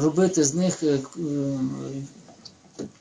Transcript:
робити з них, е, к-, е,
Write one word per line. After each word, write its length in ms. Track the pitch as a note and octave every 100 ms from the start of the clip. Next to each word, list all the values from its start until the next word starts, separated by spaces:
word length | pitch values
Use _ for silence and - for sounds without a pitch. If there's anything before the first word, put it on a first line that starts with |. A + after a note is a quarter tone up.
робити 420 | D3+ D3+ F#3 F#3
з 100 | C#3+
них, 300 | D#3 F3+ -
е, 140 | D#3 C#3+
к-, 220 | C3 -
е, 1600 | D#3+ C#3+ C#3 C3+ C3 C3+ C3+ C3+ C#3 - - - - - - - - -